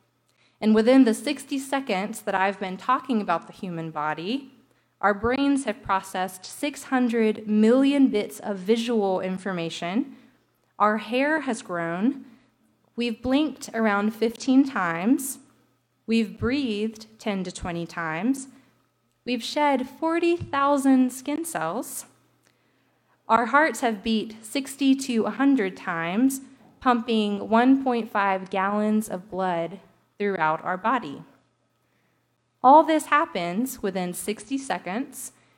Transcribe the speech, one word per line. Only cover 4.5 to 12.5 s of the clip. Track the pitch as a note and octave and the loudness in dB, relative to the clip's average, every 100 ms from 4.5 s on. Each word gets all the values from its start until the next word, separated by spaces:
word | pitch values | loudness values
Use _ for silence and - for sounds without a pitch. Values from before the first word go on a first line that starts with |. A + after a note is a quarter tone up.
| _ _ _ _ _ | _ _ _ _ _
our | G3 | 0
brains | G3+ A3+ C4 C#4 C#4 | 0 0 0 2 0
have | B3 G3+ | -2 -6
processed | - F#3+ F#3+ F#3+ F#3+ - - | -4 -4 -2 -6 -6 -8 -16
six | - D4 C#4+ | -8 -6 -6
hundred | - B3+ B3 A3+ A3 G#3+ G#3 | -4 0 0 2 0 0 0
million | G#3+ A3 B3+ C#4 C#4+ C4 | 4 6 6 4 6 4
bits | G#3 - - | 4 -4 -8
of | - G3 | -8 -6
visual | F#3 A#3 A#3 A#3 G3 F#3 | 0 0 2 0 0 0
information. | F#3 F#3 G3 F3+ E3 - E3+ G3+ - - _ _ _ _ _ - | -2 -6 -6 -6 -6 -6 -4 -4 -4 -10 _ _ _ _ _ 0
Our | G#3 G#3+ | 2 2
hair | G#3+ B3 C#4+ D#4 | -2 0 0 0
has | C4+ A3+ | -2 -6
grown. | - F3 E3 E3+ A3 - - - _ | -6 -6 -4 -2 -2 -2 -10 -20 _